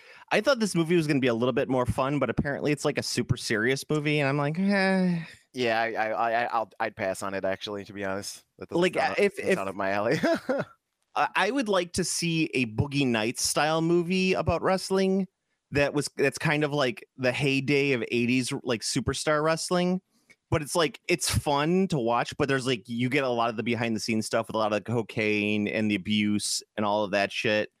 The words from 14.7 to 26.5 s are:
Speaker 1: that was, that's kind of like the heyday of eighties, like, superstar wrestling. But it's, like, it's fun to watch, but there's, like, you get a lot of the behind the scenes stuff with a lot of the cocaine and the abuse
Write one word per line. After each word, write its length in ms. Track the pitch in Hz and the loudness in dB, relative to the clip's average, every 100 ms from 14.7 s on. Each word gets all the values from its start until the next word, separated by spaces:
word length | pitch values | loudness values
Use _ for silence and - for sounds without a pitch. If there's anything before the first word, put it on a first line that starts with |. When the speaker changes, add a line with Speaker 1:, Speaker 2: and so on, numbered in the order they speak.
| 190 - 190 190 190 185 _ _ _ _ | 0 0 2 2 2 -2 _ _ _ _
Speaker 1:
that 200 | 139 143 | 0 2
was, 160 | 143 - - | 0 -4 0
that's 220 | 139 - | 0 0
kind 260 | 160 147 | 0 0
of 80 | 151 | 0
like 340 | 147 131 110 - - | 2 0 -2 -12 -2
the 140 | 127 | 0
heyday 600 | 117 139 135 135 143 143 | 2 0 2 2 2 2
of 100 | 123 - | 0 0
eighties, 400 | 120 120 127 120 139 | 0 2 2 0 -4
like, 180 | 131 113 | -4 -4
superstar 640 | - 135 117 135 156 151 | -2 -2 -2 -2 0 0
wrestling. 560 | 156 160 - 180 180 185 - _ _ - _ | 0 -2 0 0 0 -2 -6 _ _ -20 _
But 120 | 160 | -4
it's, 120 | 143 | 0
like, 240 | 175 156 - - | 0 0 -2 -2
it's 200 | 175 - | 0 0
fun 600 | - 156 143 156 185 190 | 0 2 2 4 2 2
to 100 | 151 | 0
watch, 340 | 117 117 147 - | 2 0 0 -2
but 100 | 139 | 0
there's, 180 | 135 123 | 0 0
like, 160 | 120 120 | -2 -4
you 240 | 117 127 | -2 0
get 120 | 143 | 2
a 60 | 131 | 2
lot 220 | 117 117 | 2 0
of 80 | 113 | 0
the 40 | |
behind 320 | 113 113 117 | -2 0 0
the 60 | 107 | -2
scenes 240 | - 110 | 0 -2
stuff 220 | - 117 - | 0 -2 -2
with 80 | |
a 40 | 110 | -2
lot 140 | 107 | 0
of 100 | 104 | 0
the 80 | 92 | 0
cocaine 800 | 120 104 - 107 104 104 107 104 | -4 -2 -2 0 2 2 0 0
and 220 | 110 107 | 0 0
the 40 | |
abuse 680 | 101 90 107 104 104 - | 0 0 2 2 0 -2